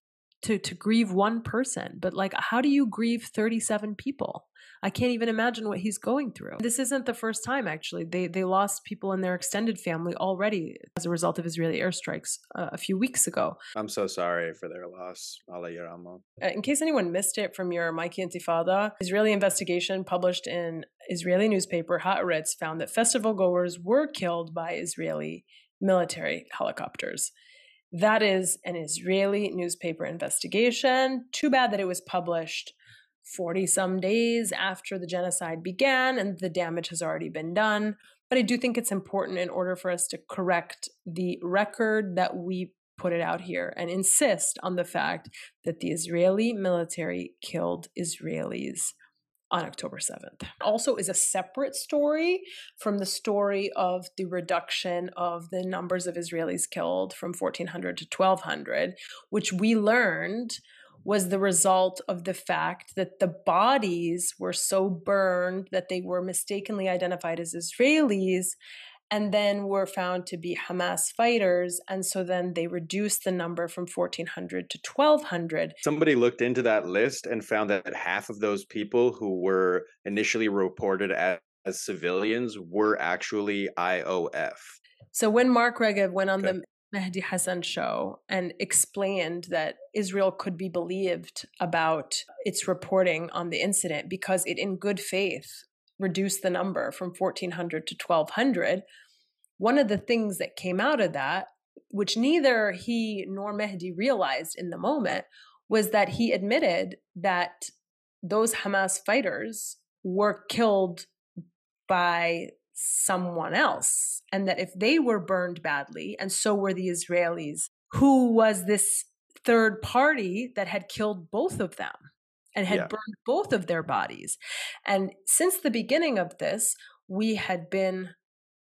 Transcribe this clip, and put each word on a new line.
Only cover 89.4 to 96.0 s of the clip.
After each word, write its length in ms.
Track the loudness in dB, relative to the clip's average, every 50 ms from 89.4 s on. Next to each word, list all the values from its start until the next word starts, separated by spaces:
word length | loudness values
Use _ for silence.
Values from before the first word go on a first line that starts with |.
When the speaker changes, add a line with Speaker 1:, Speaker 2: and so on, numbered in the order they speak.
| -6 -4
Speaker 1:
that 260 | -4 -2 -2 -4 -6 -10 -16 -6 -4
Israel 340 | -4 -4 -2 0 2 2 2
could 280 | 2 -2 -4 -6 -4
be 100 | -4 -6
believed 800 | -4 -2 -4 -2 -2 -2 -2 0 0 -2 -2 -6 -12 -14 -16 -16 -16 _
about 580 | -4 -2 0 2 2 2 2 2 0 -2 -4 -6 -6 -6 -8 -14 -6 -4
its 240 | -2 -2 -2 0
reporting 600 | 0 -2 -2 0 2 4 6 6 6 4 2 -2 -4
on 180 | -4 -4 -4 -2
the 120 | -2 0
incident 480 | 0 2 2 2 0 0 -2 -4 -4 -6
because 360 | -8 -6 0 0 0 0 2
it 140 | -2 -2 -2
in 160 | -2 -2 -2
good 240 | -2 0 -2 -2 -2
faith 640 | -4 -2 0 0 0 0 -2 -4 -10 -14 -18 -20 -20 _ _ _ _ _ _ -4